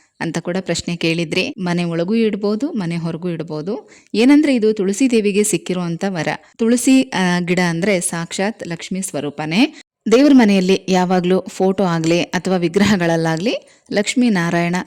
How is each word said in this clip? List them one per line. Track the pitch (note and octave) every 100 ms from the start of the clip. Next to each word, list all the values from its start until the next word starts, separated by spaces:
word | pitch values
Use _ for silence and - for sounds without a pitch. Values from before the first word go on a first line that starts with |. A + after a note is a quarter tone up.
| _ _
ಅಂತ | D#3+ E3
ಕೂಡ | F3 F#3
ಪ್ರಶ್ನೆ | F#3 E3+ - E3+
ಕೇಳಿದ್ರಿ. | E3 E3 D#3+ F3 G3+ D4
ಮನೆ | F3 F3
ಒಳಗೂ | E3+ E3 F3 A3+
ಇಡ್ಬೋದು, | A3 G3+ G#3 G#3+ C#4+
ಮನೆ | C4+ E3+ E3+
ಹೊರಗೂ | E3 D#3+ F3+
ಇಡ್ಬೋದು. | D#3+ E3 D3+ E3+ E4 - - _
ಏನಂದ್ರೆ | G3+ B3+ D4 D#4 B3
ಇದು | G#3+
ತುಳಸಿ | G#3+ F#3+ G3 C4
ದೇವಿಗೆ | A#3 G3+ G3
ಸಿಕ್ಕಿರುವಂತ | G#3 E3+ - F3+ E3+ E3 G3
ವರ. | F3 D3+ D#3 - -
ತುಳಸಿ, | A3+ A#3+ C#4 C4
ಆ, | C4 - F3+ F3
ಗಿಡ | F3 F3+ F3+
ಅಂದ್ರೆ | E3 G3+ F#3
ಸಾಕ್ಷಾತ್ | - E3+ E3+ - G3 A#3 F3
ಲಕ್ಷ್ಮೀ | E3 - F#3
ಸ್ವರೂಪನೇ. | F#3+ D3 C#3+ D3 D#3 F3 D4+ - _ _ -
ದೇವ್ರ | A#3 D4 C4
ಮನೆಯಲ್ಲಿ | G#3+ G3 F#3 F#3+ -
ಯಾವಾಗ್ಲೂ | F#3 F3+ F#3 F3+ F#3 -
ಫೋಟೋ | - F#3+ F#3+
ಆಗ್ಲಿ | F#3 E3 D#3+ E3+
ಅಥವಾ | - F#3 F3+ F#3
ವಿಗ್ರಹಗಳಲ್ಲಾಗ್ಲಿ | E3+ F#3+ G3+ G3 E3+ E3 E3 D#3+ G#3+ C5+ - _ _
ಲಕ್ಷ್ಮೀ | G3+ G#3 B3+ A#3+
ನಾರಾಯಣ | F#3 E3+ E3+ E3+ F3+